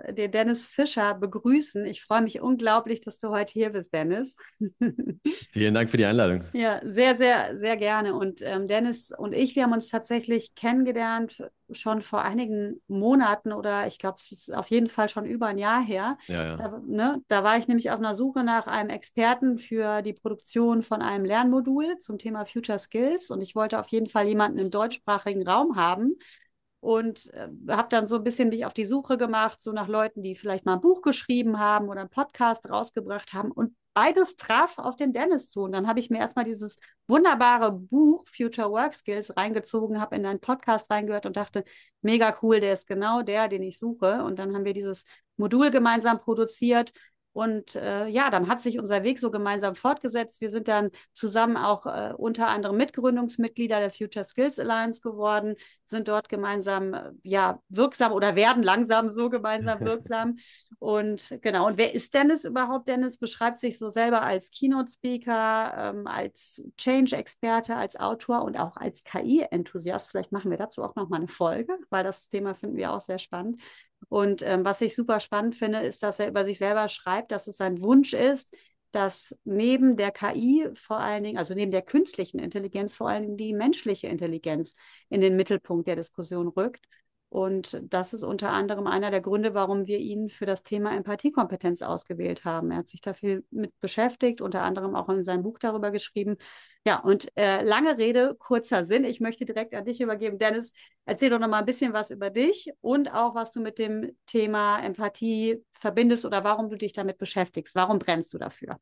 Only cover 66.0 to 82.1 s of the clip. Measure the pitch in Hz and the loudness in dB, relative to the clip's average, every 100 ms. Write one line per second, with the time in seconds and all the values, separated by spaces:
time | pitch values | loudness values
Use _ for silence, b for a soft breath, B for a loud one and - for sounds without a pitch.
66 | 202 - - - - - - - 254 262 | -6 -6 -6 -10 -16 -16 -18 -4 2 4
67 | 254 - - - 233 226 226 233 - - | 4 2 -8 -6 0 0 0 -4 -6 -4
68 | 196 226 - 240 - - 170 - - - | -4 -4 -2 -2 -2 -4 -6 -6 -10 -10
69 | - - - 302 - 175 170 180 170 196 | -10 -6 2 2 2 -2 -4 -8 -6 -6
70 | - 190 185 202 190 165 208 - - - | -6 -8 -6 -6 -4 -4 -6 -8 -8 -6
71 | 185 165 170 - 170 202 233 370 - 190 | -6 -4 -6 -2 -2 0 -4 -8 -4 -4
72 | 190 190 - 196 196 190 202 - 185 202 | -2 -6 -8 -6 -6 -6 -8 -4 -4 -4
73 | - 185 - 180 208 233 B B B _ | -6 -10 -8 -8 -8 -10 B B B _
74 | - 208 202 190 - 185 190 196 226 - | -4 0 2 0 0 0 0 0 -2 -2
75 | 233 214 - 208 226 233 220 214 220 - | 0 -2 0 -2 -2 -2 -2 -2 -4 -4
76 | 208 202 208 202 196 190 196 214 208 - | -4 -2 -2 0 -2 -2 0 0 -2 -4
77 | 180 190 233 202 - - 190 175 196 262 | -4 -4 -4 -8 -8 -4 -4 0 6 6
78 | 277 - 254 277 - B B _ _ 208 | 6 2 2 2 -6 B B _ _ -2
79 | 196 - - - - 202 233 262 262 214 | -2 -4 -16 -16 -4 0 2 6 6 4
80 | 202 196 208 - 233 302 311 - - 214 | 0 -2 -4 0 2 4 2 -6 -6 -4
81 | 208 208 208 214 165 185 202 185 185 302 | -2 -2 -4 -4 -4 -2 -2 -2 2 2
82 | 392 | 2